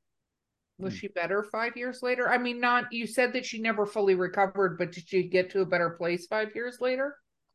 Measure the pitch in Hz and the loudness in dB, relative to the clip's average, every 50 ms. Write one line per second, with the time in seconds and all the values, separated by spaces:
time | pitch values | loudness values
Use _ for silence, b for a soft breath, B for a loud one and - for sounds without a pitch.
0 | _ _ _ _ _ _ _ _ _ _ _ _ _ _ _ - 190 190 196 190 | _ _ _ _ _ _ _ _ _ _ _ _ _ _ _ -10 -8 -8 -6 -8
1 | - 190 - 170 170 170 190 208 214 208 - 220 226 240 247 240 247 254 247 - | -10 -6 -4 -4 -2 0 0 -2 -2 -2 -4 -4 -4 -4 -4 -6 -6 -8 -6 -4
2 | 247 247 247 247 247 - 247 247 247 240 240 240 247 240 240 240 240 - 233 233 | -2 0 0 0 2 2 2 2 2 -2 -2 0 2 2 2 2 2 -2 -4 -6
3 | 233 214 - 262 247 240 247 254 254 - 233 220 220 226 214 208 208 208 - 220 | -6 -2 2 2 2 2 2 -2 -4 -4 -6 -2 -2 0 0 2 0 0 0 2
4 | 202 196 190 180 185 180 - 202 196 190 196 202 196 180 160 - 175 170 - 180 | 4 4 4 4 2 0 2 2 2 2 4 2 2 2 2 -2 -4 -4 -4 -10
5 | - - 196 185 175 180 185 185 185 185 - 196 185 175 185 175 175 165 170 - | -8 0 0 0 2 4 2 2 2 2 0 0 2 2 2 2 2 0 -2 -2
6 | 170 170 175 175 175 - 220 214 214 214 - 220 240 247 240 - 247 254 254 262 | -2 -2 -2 -2 -4 -4 -2 -2 -2 -2 -4 -6 -8 -8 -6 -2 -2 -2 0 0
7 | 269 285 285 - _ _ _ _ _ _ | -2 -4 -6 -10 _ _ _ _ _ _